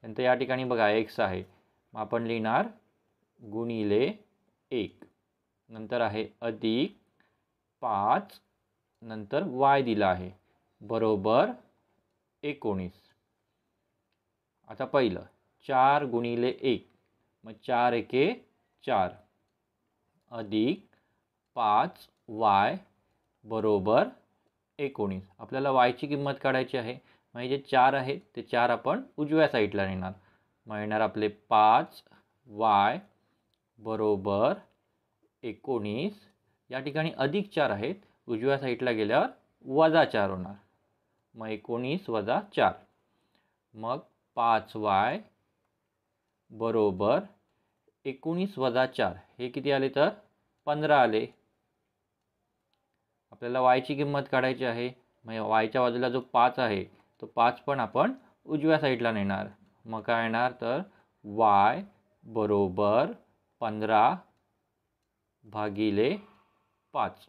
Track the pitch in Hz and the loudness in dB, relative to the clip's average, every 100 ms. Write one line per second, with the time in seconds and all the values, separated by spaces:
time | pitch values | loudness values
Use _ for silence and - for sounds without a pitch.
0 | 117 107 127 127 127 131 127 120 107 110 | -14 -2 0 2 0 -4 -2 0 2 2
1 | 107 - 104 92 - _ _ _ _ 107 | -2 -2 -2 -2 -10 _ _ _ _ -12
2 | 107 117 117 117 110 123 220 - _ _ | -6 -4 -4 -4 -2 -2 -2 -8 _ _
3 | _ _ _ _ 117 107 117 113 104 101 | _ _ _ _ -12 -8 -6 -4 0 2
4 | 143 214 _ _ _ _ _ 127 92 - | 0 -4 _ _ _ _ _ -6 -6 -10
5 | - _ _ _ _ _ _ 113 110 123 | -20 _ _ _ _ _ _ -18 -8 -2
6 | 113 104 104 _ 117 110 113 113 180 - | -2 -2 -6 _ -8 -4 -2 0 -2 -6
7 | _ _ _ _ _ _ _ _ 123 101 | _ _ _ _ _ _ _ _ -4 -2
8 | 104 147 202 - _ _ _ _ _ _ | 2 0 -2 -20 _ _ _ _ _ _
9 | 117 110 104 143 196 127 135 139 127 107 | -14 -14 -6 -4 -4 0 4 4 2 2
10 | 98 90 92 95 _ _ _ _ 104 113 | 2 0 -4 -14 _ _ _ _ -6 -2
11 | 110 107 101 117 208 240 _ _ _ _ | 0 0 2 2 2 -2 _ _ _ _
12 | _ _ _ _ 147 147 113 95 90 - | _ _ _ _ -10 -8 -6 -6 -6 -12
13 | _ _ _ _ _ _ _ _ _ _ | _ _ _ _ _ _ _ _ _ _
14 | _ _ _ _ _ _ _ - 131 147 | _ _ _ _ _ _ _ -10 -2 2
15 | 123 90 - _ _ _ - 131 135 143 | 2 -2 -10 _ _ _ -2 2 4 4
16 | 143 117 120 117 120 - 135 107 - _ | 0 -2 -2 -2 -2 -2 -2 -2 -4 _
17 | _ _ _ _ 110 110 - 123 123 117 | _ _ _ _ -20 -20 -4 0 2 0
18 | 101 127 156 247 _ _ _ _ - 113 | -2 0 0 0 _ _ _ _ -4 -2
19 | 90 - _ _ _ _ _ _ _ _ | -2 -6 _ _ _ _ _ _ _ _
20 | _ _ _ 117 107 107 117 190 _ _ | _ _ _ -12 -4 0 0 -2 _ _
21 | _ _ _ _ _ - 113 107 156 - | _ _ _ _ _ -2 2 2 2 -4
22 | - _ - 110 110 98 107 180 - _ | -20 _ -14 0 4 4 2 -2 -12 _
23 | _ _ _ _ 107 110 107 104 92 117 | _ _ _ _ -10 -4 2 2 4 2
24 | 226 - _ _ _ _ _ - 143 139 | 2 -6 _ _ _ _ _ -8 -8 -4
25 | 101 95 98 _ 107 131 139 131 123 127 | -6 -6 -10 _ -10 -4 0 4 2 2
26 | 147 143 143 135 135 131 127 135 117 127 | -6 -4 -4 -4 -2 -2 -2 -6 -6 -12
27 | _ _ _ 120 123 131 135 135 131 135 | _ _ _ -12 -6 -6 0 4 4 2
28 | 131 180 - - 113 120 120 117 - 196 | -4 -8 -10 -16 -4 0 2 0 -2 -4
29 | 269 - 147 156 151 131 104 104 95 95 | -6 -8 -2 2 2 2 0 0 -4 -4
30 | 92 98 _ _ _ _ - 107 107 107 | -8 -10 _ _ _ _ -12 -8 -4 0
31 | 110 107 107 104 _ 113 107 117 170 - | 0 0 -4 -4 _ 4 6 6 2 -10
32 | _ _ _ _ 123 104 110 101 101 147 | _ _ _ _ _ -2 2 4 4 0
33 | - _ _ _ _ _ _ _ 110 110 | -10 _ _ _ _ _ _ _ -8 -2
34 | 107 104 98 101 120 202 - _ _ _ | 0 0 0 2 2 0 -10 _ _ _
35 | _ _ _ _ 123 101 - 123 104 110 | _ _ _ _ -14 -12 -6 -6 -4 -6
36 | 180 208 _ _ _ _ _ 127 135 143 | -6 -8 _ _ _ _ _ -8 -6 -4
37 | 160 - 139 180 202 - 139 101 117 196 | -4 -2 -2 -2 -4 0 0 0 -4 -8
38 | _ _ - 117 127 139 135 120 127 113 | _ _ -8 -4 0 0 -2 -2 -2 0
39 | 104 127 233 - _ _ - 135 160 160 | 2 2 0 -6 _ _ -4 2 4 6
40 | 151 - 98 95 90 101 _ _ _ _ | 4 2 -2 -2 -10 -14 _ _ _ _
41 | _ _ _ 117 110 107 - 117 127 170 | _ _ _ -16 -10 -10 -6 -6 -4 -6
42 | - 113 101 147 202 - 104 - _ _ | -4 -4 -2 -4 -2 2 2 2 _ _
43 | _ _ _ _ _ _ _ 107 113 135 | _ _ _ _ _ _ _ -14 -8 -8
44 | - _ _ - 117 113 107 113 107 98 | -10 _ _ -2 0 0 -2 -6 0 2
45 | 107 170 - _ _ _ _ _ _ _ | 0 -2 -12 _ _ _ _ _ _ _
46 | _ _ _ _ _ 113 113 113 104 92 | _ _ _ _ _ -6 -2 2 2 2
47 | 101 127 98 _ _ _ _ _ _ _ | 2 0 -2 _ _ _ _ _ _ _
48 | 143 135 160 170 196 202 131 120 127 - | -12 -10 -6 -4 -4 -2 -2 0 -2 0
49 | 104 87 - _ 123 127 139 139 135 139 | -4 -4 -18 _ -10 -6 -2 0 0 0
50 | 160 214 _ _ _ _ - 147 151 147 | 0 0 _ _ _ _ -6 -4 2 4
51 | 123 107 120 _ _ _ _ _ _ _ | 4 2 -4 _ _ _ _ _ _ _
52 | _ _ _ _ _ _ _ _ _ _ | _ _ _ _ _ _ _ _ _ _
53 | _ _ _ 104 120 127 127 127 131 143 | _ _ _ -12 -4 2 4 4 2 -4
54 | 143 143 135 131 131 127 127 117 123 127 | -2 -2 0 0 0 -2 -4 -4 -6 -8
55 | _ _ 113 113 107 110 110 127 123 120 | _ _ -12 -8 0 2 2 2 0 0
56 | 127 127 123 120 127 127 120 101 92 _ | -2 -4 -2 2 2 2 -2 -2 -6 _
57 | _ _ - - 117 127 - 139 113 120 | _ _ -12 0 0 0 -6 -4 -2 0
58 | 190 262 _ _ - 151 151 156 147 127 | 0 -2 _ _ -8 -2 2 2 2 0
59 | 117 110 98 98 101 - _ _ - 110 | 0 -2 -2 -4 -6 -14 _ _ -12 -10
60 | 107 117 113 113 123 123 117 131 190 _ | -2 -2 0 0 -2 -4 -4 -4 -6 _
61 | _ _ 107 104 110 101 101 143 202 _ | _ _ -12 2 4 6 6 2 -8 _
62 | _ _ - 113 107 104 98 90 104 110 | _ _ -10 -4 2 2 2 2 2 2
63 | 160 240 _ _ _ _ 117 107 107 110 | 0 -4 _ _ _ _ -8 -4 2 4
64 | 117 185 - _ _ _ _ _ _ _ | 4 2 -10 _ _ _ _ _ _ _
65 | _ _ _ _ 107 107 107 101 107 101 | _ _ _ _ -14 -6 -6 0 0 2
66 | 117 202 - _ _ _ _ _ _ 147 | 0 0 -10 _ _ _ _ _ _ -4
67 | 104 - | -4 -6